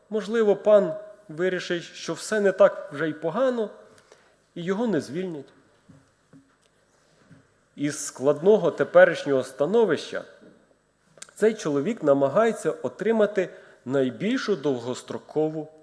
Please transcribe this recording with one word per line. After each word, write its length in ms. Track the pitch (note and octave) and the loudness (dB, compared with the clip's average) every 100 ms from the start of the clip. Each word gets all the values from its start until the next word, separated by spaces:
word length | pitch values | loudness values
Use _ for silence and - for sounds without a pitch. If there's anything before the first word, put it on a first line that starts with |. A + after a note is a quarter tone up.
| - | -8
можливо, 460 | G#3+ F#3+ A#3 G#3 G3 | -6 -4 0 2 2
пан 380 | G#3 G#3 F3+ - - - - | 6 6 6 -4 -12 -20 -14
вирішить, 540 | D#3 F#3 F3+ - F3 | -4 -4 -2 -4 -6
що 300 | - - - | -8 -14 -10
все 260 | D#3+ - A3 | -8 -4 0
не 120 | G3 | 2
так 380 | F#3 G3 - - | 6 4 4 -12
вже 160 | C#3+ D#3+ | -6 -6
й 40 | |
погано, 560 | D3+ E3 F#3+ C4 A#3+ G#3 - - - _ - _ _ _ F3 | -4 -4 -2 -2 -2 -6 -10 -20 -20 _ -20 _ _ _ -10
і 80 | |
його 240 | E3+ F#3+ A#3+ | -6 -2 -2
не 140 | D#3+ | -2
звільнять. 520 | A#2 D3+ F#3+ D3+ - _ _ _ _ - _ _ _ C4+ _ _ _ _ _ _ _ _ _ - _ _ _ - | -4 -8 -8 -10 -14 _ _ _ _ -20 _ _ _ -20 _ _ _ _ _ _ _ _ _ -20 _ _ _ -6
Із 300 | C#3+ C#3+ - | -6 -6 -10
складного 640 | - C3+ D3 F#3 G#3+ E3+ | -4 0 2 4 4 2
теперішнього 720 | - C#3 F3 F3+ D3+ C#3+ C3+ | 0 4 6 6 4 0 -2
становища 800 | - - D3 A3+ G#3 C3+ - F#2 - - - _ _ _ _ _ _ - - - | -2 -4 0 2 2 0 -4 -12 -12 -20 -20 _ _ _ _ _ _ -20 -16 0
цей 180 | G#3+ | 0
чоловік 500 | A3 D#3+ C#3+ D#3+ A3+ | 0 -2 -2 -2 -2
намагається 680 | D3 C#3 C#3 E3 A3+ A3 D#3 | 2 4 4 2 2 0 -4
отримати 800 | - B2+ - G3 A3 G3+ - F3 - - - A#2+ | -4 -6 -4 0 2 2 0 -4 -6 -20 -16 -4
найбільшу 720 | C#3 C3 A2 G3 C4 - F3+ | 0 0 -2 -4 -2 -2 -2
довгострокову 1120 | C#3+ B2 A#2+ A#2+ - A#2+ - D3+ D#3 D#3 D3+ - | -2 -4 -4 -10 -10 -14 -6 -2 -2 -4 -12 -16